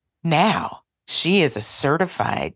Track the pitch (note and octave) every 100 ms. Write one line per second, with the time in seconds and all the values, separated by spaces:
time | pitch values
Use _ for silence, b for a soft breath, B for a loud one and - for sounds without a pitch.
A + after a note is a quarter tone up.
0 | _ _ E3 D#3 G#3 F3 - - _ _
1 | - - D#3+ G3 D3 A2 - - C#3 D#3+
2 | F#3 - - - -